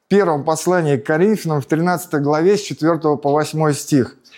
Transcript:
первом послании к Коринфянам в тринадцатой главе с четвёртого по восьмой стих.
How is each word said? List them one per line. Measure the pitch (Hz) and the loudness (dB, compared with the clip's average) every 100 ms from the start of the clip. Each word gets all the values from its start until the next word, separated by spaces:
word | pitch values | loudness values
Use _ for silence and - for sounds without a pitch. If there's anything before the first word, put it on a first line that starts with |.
| _ | _
первом | 196 180 147 | 2 2 0
послании | 143 156 175 180 156 139 | 0 -2 0 0 2 0
к | 143 | 0
Коринфянам | 156 202 208 165 147 | 0 2 0 -2 -4
в | - | -2
тринадцатой | 156 175 175 - 151 | 0 0 -2 -4 -2
главе | 143 151 180 202 | 0 2 2 0
с | |
четвёртого | - 131 156 165 151 | -2 -2 0 0 0
по | 143 143 | -2 0
восьмой | 147 147 156 156 | 0 -2 -2 0
стих. | 139 - 147 110 - _ | -2 0 0 0 -6 _